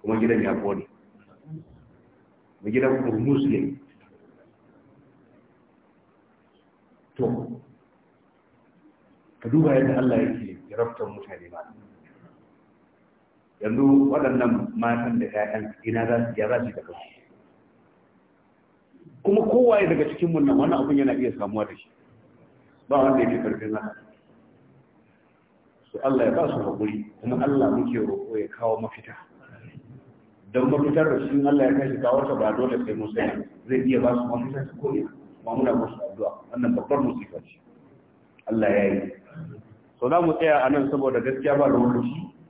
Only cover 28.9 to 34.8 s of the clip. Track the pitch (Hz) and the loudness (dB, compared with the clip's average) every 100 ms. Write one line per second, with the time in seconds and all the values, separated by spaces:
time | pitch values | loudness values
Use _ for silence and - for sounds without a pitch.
28.9 | - - - - - - - - - - | -12 -20 -20 -20 -20 -20 -20 -20 -20 -20
29.9 | - - - - _ - 127 135 147 147 | -20 -20 -20 -20 _ -6 0 2 2 2
30.9 | 156 156 135 - 139 139 143 131 139 - | 2 2 2 0 0 2 4 4 2 0
31.9 | 123 120 131 135 117 110 113 127 120 110 | -2 0 0 0 0 0 0 -2 -2 -4
32.9 | 104 107 110 - - - - 113 131 127 | -6 -6 -4 -4 -4 -10 -16 -4 0 2
33.9 | 120 123 120 123 120 - 139 139 - | 2 2 0 -2 -4 -4 -8 -10 -6